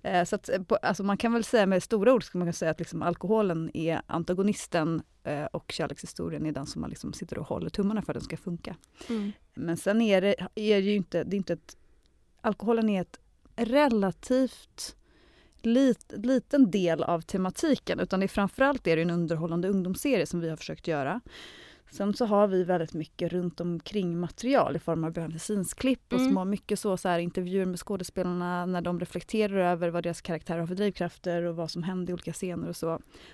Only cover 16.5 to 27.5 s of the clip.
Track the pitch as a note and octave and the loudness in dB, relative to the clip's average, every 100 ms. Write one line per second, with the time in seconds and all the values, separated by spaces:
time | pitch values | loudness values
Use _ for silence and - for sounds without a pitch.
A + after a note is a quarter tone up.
16.5 | C#4+ A#3 G3 F3 D#3+ - E3+ E3 F#3+ F#3 | 6 6 6 2 2 2 0 0 -2 -2
17.5 | - E4 B3+ - F3 - F#3+ F#3+ - G3 | 0 2 2 0 -2 0 0 0 0 0
18.5 | - - C#4 F#3 D#3+ E3+ E3+ E3 D#3+ E3 | 4 2 4 2 2 2 0 0 -2 -2
19.5 | E3+ F#3 G3 F3+ F#3 C#4+ A3+ D3+ F3+ E3 | 0 0 0 0 -2 2 2 2 -2 -4
20.5 | D#3 - D#3 - D3+ C#3 G#3+ - - - | -6 -10 -8 -4 -2 -2 -4 -8 -20 -20
21.5 | - - - - - G3+ G3+ A#3 G#3 G#3 | -20 -20 -20 -18 -4 -2 0 2 6 6
22.5 | F#3 F3+ F3+ E3 E3 D#3+ - E3+ F3+ F3 | 4 2 0 0 -4 -8 -4 -2 -2 -2
23.5 | E3 F3 E3+ - G#3 F3+ E3+ E3+ - A#3+ | -4 -4 -4 -4 -4 -2 -2 -6 -4 2
24.5 | C4+ - D#3 - E3 D#3+ E3 E3 D#3+ - | 4 4 0 -2 0 -2 -4 -6 -8 -4
25.5 | G#3 F3 - C4 B3 _ B3 C4 A3+ F#3 | -2 -2 -2 0 0 _ 0 2 2 0
26.5 | G3+ - G3+ G#3 F#3 F#3 E3+ F3 F#3 F3+ | -4 -4 -2 0 0 2 0 0 -4 -2